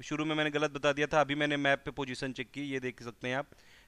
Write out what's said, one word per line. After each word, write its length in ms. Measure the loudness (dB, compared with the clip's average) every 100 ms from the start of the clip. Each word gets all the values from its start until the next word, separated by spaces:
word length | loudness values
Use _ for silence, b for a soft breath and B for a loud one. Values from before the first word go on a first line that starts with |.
शुरू 220 | -6 -2 0
में 100 | 2
मैंने 140 | 2
गलत 200 | 2 0
बता 200 | 2 2
दिया 140 | 2 2
था, 140 | 4
अभी 140 | 4 2
मैंने 220 | 0 2
मैप 240 | 2 2 0
पे 60 |
पोजीशन 400 | -6 -6 -4 -6
चेक 200 | -6 -8
की, 100 | -8
ये 180 | -6 -4
देख 240 | -4 -6
सकते 240 | -12 -8 -4
हैं 80 | -4
आप, 120 | -4 -12 b b